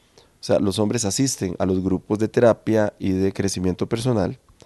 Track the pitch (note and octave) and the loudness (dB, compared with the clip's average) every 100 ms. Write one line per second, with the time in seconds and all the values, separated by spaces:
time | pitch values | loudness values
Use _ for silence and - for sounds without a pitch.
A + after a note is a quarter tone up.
0 | _ - _ _ - F2+ G2 F#2+ G#2 A#2 | _ -20 _ _ 0 2 2 0 -2 0
1 | G#2+ F#2+ C3+ - F#2+ F2 F#2+ F#2 F#2 F#2 | -2 0 -2 -2 -6 -2 0 0 0 -2
2 | - G#2+ G#2+ - A#2+ G#2 - A2 G#2 - | -2 -2 0 4 4 4 0 0 0 -2
3 | G2 F#2 F#2+ - G2 F#2 F2+ E2+ G#2+ A#2 | -2 0 0 0 -2 -2 -2 -2 -2 -2
4 | B2 A2+ F#2+ C3 _ _ | 0 0 0 -4 _ _